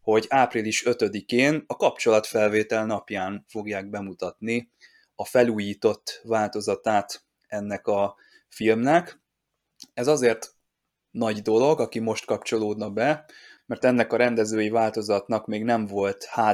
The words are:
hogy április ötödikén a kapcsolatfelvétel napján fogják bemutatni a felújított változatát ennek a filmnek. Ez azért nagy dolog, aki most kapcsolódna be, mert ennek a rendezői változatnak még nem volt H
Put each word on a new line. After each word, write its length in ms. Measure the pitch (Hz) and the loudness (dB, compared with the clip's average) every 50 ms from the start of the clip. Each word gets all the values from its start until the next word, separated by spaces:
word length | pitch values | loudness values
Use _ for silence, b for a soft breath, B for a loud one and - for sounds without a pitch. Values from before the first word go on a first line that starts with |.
hogy 260 | _ - 107 110 107 - | _ 4 2 2 2 2
április 580 | 139 135 127 120 - 117 107 110 110 - - | 2 2 2 2 0 -4 -4 -2 -4 -2 0
ötödikén 760 | 123 120 - 117 101 101 104 - - 120 120 131 143 156 156 - | -2 0 0 0 -2 -2 -6 -8 -2 0 2 2 2 0 -2 -4
a 100 | _ - | _ -6
kapcsolatfelvétel 1080 | - - 147 - - - 120 110 110 - - - 113 107 104 107 107 107 - 113 110 110 | 0 0 0 0 2 2 4 4 4 2 2 0 2 2 2 2 0 0 0 -2 -2 -2
napján 580 | 110 110 98 - - 104 98 92 95 101 101 _ _ | -2 -4 -6 -6 -8 -6 -6 -6 -6 -8 -10 _ _
fogják 420 | - 110 104 107 104 98 95 101 | -12 -10 -8 -6 -8 -8 -8 -8
bemutatni 800 | 104 101 98 98 90 _ - 90 - _ 107 113 117 120 120 _ b b b b b b b b b | -10 -10 -10 -10 -10 _ -10 -10 -10 _ -6 -4 -4 -4 -6 _ b b b b b b b b b
a 100 | - 101 | -10 -10
felújított 960 | - - 127 123 120 113 107 101 101 98 _ - 110 104 - _ - - - | 0 4 4 4 4 2 -2 -4 -4 -6 _ 0 0 0 0 _ -16 -16 -16
változatát 1000 | _ 113 113 110 107 104 - 107 101 104 98 - - 110 107 101 98 - - - _ _ _ _ _ | _ -2 0 0 0 -2 -4 -6 -2 -2 -4 -2 -2 0 0 0 0 -2 -14 -18 _ _ _ _ _
ennek 400 | _ - 104 101 104 101 98 _ | _ -10 -8 -6 -6 -8 -6 _
a 280 | - 104 101 101 98 b b b b b b b b | -2 0 0 0 -2 b b b b b b b b
filmnek. 720 | - - 110 110 110 113 120 135 156 175 175 - - _ _ _ _ _ _ _ _ _ _ _ _ _ - _ _ | -12 -2 2 2 2 2 2 4 2 2 2 -2 -18 _ _ _ _ _ _ _ _ _ _ _ _ _ -20 _ _
Ez 120 | - 123 | -4 0
azért 480 | 139 151 143 127 120 110 - - - _ _ _ _ _ _ _ _ _ _ _ _ | 2 2 4 4 2 2 0 -6 -18 _ _ _ _ _ _ _ _ _ _ _ _
nagy 320 | _ 117 117 110 107 104 | _ -4 -4 -2 -2 -4
dolog, 380 | 104 110 107 113 127 147 160 147 | -2 2 2 4 4 4 2 2
aki 180 | 120 - - 113 | 0 -4 -4 -6
most 260 | 113 113 110 - - | -4 -4 -4 -6 -4
kapcsolódna 680 | - 113 104 - - - 110 107 104 104 107 107 104 | -4 -4 -4 -2 -4 -2 -2 -2 -2 -4 -6 -6 -6
be, 340 | 101 104 117 143 151 151 - B B B B B B B B | -4 -2 0 0 0 -2 -6 B B B B B B B B
mert 180 | _ 120 - - | _ -8 0 2
ennek 280 | 127 123 120 113 - | 2 4 4 2 2
a 40 | - | 2
rendezői 520 | 113 120 123 117 113 110 107 110 110 107 107 | 2 2 2 2 0 0 0 0 0 0 0
változatnak 760 | 110 113 113 110 107 117 104 104 104 101 - - 117 107 - | 2 2 0 0 0 -4 -2 0 -2 -2 0 -2 -4 -4 -2
még 180 | - 107 107 110 | -4 -6 -4 -2
nem 220 | 117 117 113 107 | 0 0 0 -2
volt 380 | 101 98 101 98 98 98 - - | -4 -2 -2 -2 -2 -2 -6 -12
H 260 | - - - 113 107 | -8 -2 0 2 2